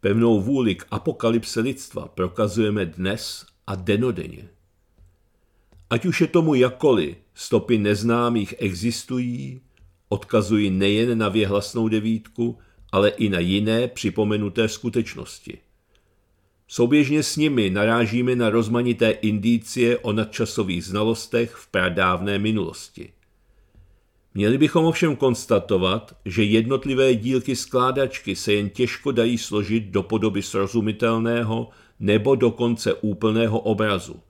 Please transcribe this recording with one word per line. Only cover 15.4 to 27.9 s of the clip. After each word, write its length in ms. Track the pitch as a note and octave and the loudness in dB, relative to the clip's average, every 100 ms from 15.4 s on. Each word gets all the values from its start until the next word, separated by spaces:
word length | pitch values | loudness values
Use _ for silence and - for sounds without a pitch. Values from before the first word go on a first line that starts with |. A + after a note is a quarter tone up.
| - - _ _ _ _ _ _ _ _ _ _ _ | -18 -20 _ _ _ _ _ _ _ _ _ _ _
Souběžně 540 | - A#2+ D3 C#3 D3+ | 0 4 4 4 0
s 140 | C#3+ - | -2 0
nimi 340 | D3+ C3 G2+ | 0 2 0
narážíme 680 | F#2+ G#2+ A#2 A#2 A#2 B2 B2 | 2 2 2 0 0 0 2
na 140 | A#2 | 2
rozmanité 600 | A2+ G#2+ A#2+ B2 A#2 A#2 | 2 0 0 0 2 0
indicie 880 | G#2+ A2 G#2+ G#2 A#2 A2 B2+ A#2+ A#2+ | 2 0 0 2 0 0 0 0 0
o 140 | A2 | -2
nadčasových 720 | G#2 A2 - A2+ - F#2+ F2 | -2 -2 -4 -4 -2 -2 -4
znalostech 680 | F2+ G2 G#2+ A2+ - A#2 A#2 | -4 -2 0 -2 -2 -2 -2
v 120 | - - | -6 -6
pradávné 720 | G2 F2+ E2+ F#2 F2+ G2 G2+ | -2 0 0 0 0 -2 -2
minulosti. 760 | G#2+ A2 E2 - - - - _ _ _ _ _ _ - - _ _ _ _ | 0 -2 -4 -8 -18 -18 -20 _ _ _ _ _ _ -20 -20 _ _ _ _
Měli 240 | G2 G#2 C3 | -2 0 4
bychom 260 | D3+ F3 | 4 4
ovšem 320 | D#3+ D#3+ E3 C3+ | 2 2 0 2
konstatovat, 1000 | C3+ A#2+ - G#2+ - G2 F#2 G#2 - - | 0 0 0 0 2 0 2 -2 -6 -14
že 200 | - F2+ | -6 0
jednotlivé 680 | G#2 A2 A2+ C3+ C#3+ C3 C3+ | 4 4 2 -2 -2 2 4
dílky 420 | A#2+ A2+ C3 A#2+ B2+ | 2 2 -2 -2 -6
skládačky 800 | - B2+ B2+ | -2 0 0